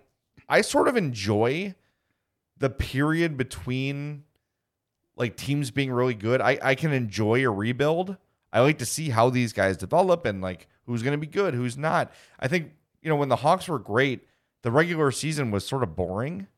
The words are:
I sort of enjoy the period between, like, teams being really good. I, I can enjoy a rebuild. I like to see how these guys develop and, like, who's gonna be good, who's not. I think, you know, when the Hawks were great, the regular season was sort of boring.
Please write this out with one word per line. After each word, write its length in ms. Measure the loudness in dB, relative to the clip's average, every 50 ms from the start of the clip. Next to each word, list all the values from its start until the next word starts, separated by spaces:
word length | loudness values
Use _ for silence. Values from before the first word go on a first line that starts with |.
| _ _ _ _ _ _ _ _ -4 0
I 140 | 2 2 2
sort 260 | 2 2 2 2 2
of 80 | 2
enjoy 760 | 2 0 0 -2 -2 0 0 2 2 2 2 0 -2 -6 -8 -10 _ _ _ _ _ _ _ _ _ _ _ _ _ _ _ _
the 140 | -4 -4 -4
period 680 | -2 -4 -6 -4 -2 0 0 2 2 2 0 0 -2
between, 880 | -4 -6 -6 -8 -10 -8 -6 -4 -2 -2 -4 -4 -6 -8 -10 -10 -12 -16 _ _ _ _ _ _ _ _ _ _ _ _ _ _ _ _ _ _
like, 220 | -4 -4 -4 -4
teams 340 | -6 -4 -2 -2 -2 -2 -2
being 220 | -2 -2 -2 0 0
really 220 | 0 0 0 0
good. 260 | -2 -2 0 0 2
I, 180 | 2 2 0 2 2
I 120 | 0 0
can 180 | 0 0 0 0
enjoy 520 | 0 -2 -2 -2 0 2 2 4 4 2
a 40 | 2
rebuild. 680 | 0 0 0 -2 0 0 0 0 0 0 -2 -4 -8 -12 _ _ _ _ _ _
I 100 | 2 4
like 180 | 4 4 4 2
to 80 | -2
see 240 | -6 -4 -4 -4 0
how 180 | 2 4 4 4
these 240 | 4 2 0 0 0
guys 240 | 0 2 2 0
develop 480 | 0 -4 0 2 2 4 4 2 2 0
and, 160 | -2 -4 -4
like, 280 | -6 -8 -8 -10 -14 _ _ _ _
who's 160 | -6 -4 -2 -2
gonna 160 | 0 -2 -2
be 80 | -4
good, 260 | -4 -2 -2 0 0 0
who's 240 | -2 -2 -4 -4
not. 340 | -4 -2 0 0 0 -2 -2 -6 -18 -20 _ _ -6
I 80 | -4 -2
think, 220 | 0 -2 -2 -4 -12 _ _ _ _ _ -4
you 80 | 0
know, 60 | 0
when 120 | 0 2 2
the 80 | 2
Hawks 320 | 2 4 2 2 2 0 -4
were 100 | -6 -6
great, 480 | -4 -2 2 2 2 2 0 -4 -8 _ _ _ _ _ _ _ -4
the 80 | 0
regular 400 | 2 4 4 2 2 2 2 0
season 400 | 0 0 -2 -4 -2 -2 -2 0
was 160 | 0 -2 -2
sort 160 | -2 -4 -4 -4
of 140 | -4 -4
boring. 500 | -4 -4 -4 -2 -4 -4 -4 -6 -10 -12 -14 _